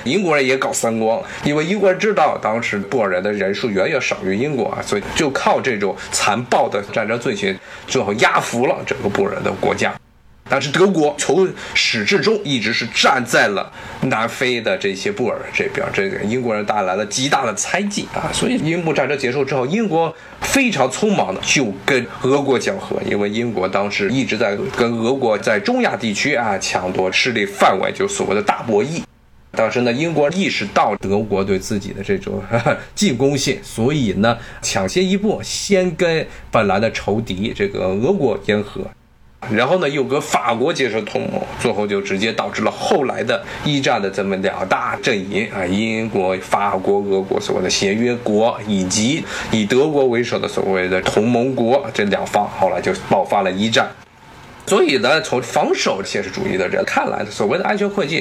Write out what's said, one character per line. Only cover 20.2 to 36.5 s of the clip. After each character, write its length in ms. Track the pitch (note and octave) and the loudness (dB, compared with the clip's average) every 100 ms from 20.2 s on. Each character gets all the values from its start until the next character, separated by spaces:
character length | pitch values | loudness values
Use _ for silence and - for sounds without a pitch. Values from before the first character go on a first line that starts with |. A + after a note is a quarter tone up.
| - - | -16 -10
非 280 | - C4+ B3+ | -2 2 2
常 180 | C3+ B2+ | 2 0
匆 240 | - G#3+ G3 | 2 2 2
忙 180 | F#2+ | 0
的 80 | F#2 | -2
就 320 | - D3+ A#2 F#2+ | 0 2 2 -2
跟 220 | - C3 A#2 - | 0 0 0 -2
俄 180 | B2+ C#3+ | 2 2
国 160 | C3+ A#2+ | 4 2
讲 180 | - G2 | 2 -4
和， 240 | - - - | -4 -4 -2
因 80 | G2+ | 0
为 100 | G2+ | 0
英 240 | A2 A#2+ | 0 -2
国 160 | G#2 F#2 | 0 0
当 220 | G2 G2+ | 0 -2
时 180 | - G2 | 0 0
一 120 | C3 | 0
直 140 | A2 G#2+ | 0 0
在 180 | A2 G#2 G2+ - | 0 0 -4 0
跟 160 | A#2 | 0
俄 220 | A#2 A2+ C3+ | 2 0 2
国 200 | A#2+ G#2 | 2 2
在 240 | A#2+ G#2+ | 2 2
中 220 | - B3+ | 2 2
亚 140 | G#3+ G#2+ | 0 0
地 180 | A2+ | -2
区 220 | G2 C#3+ B2+ | -2 0 0
啊 200 | A2+ F#2+ | 0 -2
抢 340 | - G2 F#2 | -2 -2 -2
夺 180 | F#2 F#2 | 0 0
势 200 | - C3 | 2 0
力 120 | A2+ | 0
范 360 | G2 - D3+ F#2+ | -2 4 4 4
围， 100 | G2 | 0
就 160 | - G2 | 0 -2
所 200 | - G2+ | 0 0
谓 80 | G2+ | 0
的 60 | |
大 180 | G#2 - | 0 -2
博 220 | A#2 G#2 | 2 2
弈。 180 | C3 F#3 - _ _ - - | 2 -4 -8 _ _ -20 -8
当 180 | - A2 | -2 0
时 100 | B2 | 2
呢， 100 | A#2+ | 0
英 220 | A#2+ E3 | 0 0
国 160 | D#3 C#3+ | 2 2
意 180 | F3+ D#3 | 2 -2
识 160 | - G2+ - | -2 -2 2
到 200 | C3 G2+ | 2 0
德 200 | F#2+ G2+ | -2 -2
国 260 | G#2+ F#2+ | 0 -2
对 140 | G2 F#2+ | 0 -2
自 220 | - G#2 | 0 -4
己 120 | G2 | -4
的 120 | F#2+ | -8
这 160 | G2 F#2+ | -2 -2
种 200 | G2+ G2 F#2+ A#2 D3 | -2 -6 -2 0 0
<laughs> 240 | A#2+ - | -2 -6
进 240 | - G#3 A#2+ | -2 0 2
攻 180 | C#3 C#3+ | 2 2
性， 220 | D3 - | -2 -4
所 280 | - - A#2 | -6 -2 0
以 220 | D3+ A2+ | 2 0
呢， 240 | F#2 A2 A#2 - - | 2 2 2 -6 -10
抢 260 | - - F#3+ | -4 -2 0
先 220 | F3+ F#3 | 0 2
一 80 | G3 | 2
步， 240 | G#3 C#3 | 0 -2
先 540 | - - - F#3+ F#3 D#3 | -4 -6 0 2 2 2
跟 320 | F3 D#3+ - - - | 0 2 -2 -10 -2